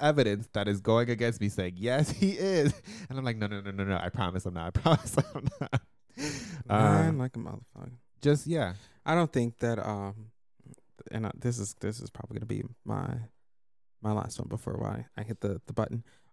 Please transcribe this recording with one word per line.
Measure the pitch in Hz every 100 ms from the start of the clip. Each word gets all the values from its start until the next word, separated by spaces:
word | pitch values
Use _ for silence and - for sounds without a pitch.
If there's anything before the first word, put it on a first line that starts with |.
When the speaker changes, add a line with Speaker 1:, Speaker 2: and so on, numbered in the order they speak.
Speaker 1:
evidence | 147 147 113 104 113
that | - 101
is | 101
going | 98 113 120
against | 117 117 113
me | 104
saying, | 101 90 90
"Yes, | 110 131 151
he | - 190
is." | 170 190 180 147
<laughs> | - - 220 196
And | 135
I'm |
like, | 131 110
"No, | 104
no, | 104
no, | 98
no, | 98
no, | 98 92
I | 87
promise | - 92 92 95
I'm |
not. | 87 82
I |
<laughs> | 92
promise | 165 160 - - 160
I'm | 151 135 -
not." | - 127 - _ _ - 294 285 226 165 120
Speaker 2:
Lying | 104 107 101 101
Speaker 1:
Um, | 104
Speaker 2:
like | 127 117
a |
motherfucker. | 113 104 - - - 123 _ _
Speaker 1:
just, | 143 147 -
yeah. | 165 104 95 - _ -
Speaker 2:
I |
don't | 165 160
think | - 120 -
that, | 120 113
um, | 101 104 98 104 110 _ _ _ - - _ - -
and, | 113 110
uh, | -
this | 123 120
is, | 101 -
this | 98 110
is | -
probably | - - 107
gonna | 110
be | 104 - -
my, | - 107 92 117 113 _ _ _ _ _ _ _
my | 110
last | 107 - -
one | -
before | - - - 104
I, | 107 117 -
I |
hit | 107 110
the, | 101 90 -
the |
button. | - 110 117 - _ _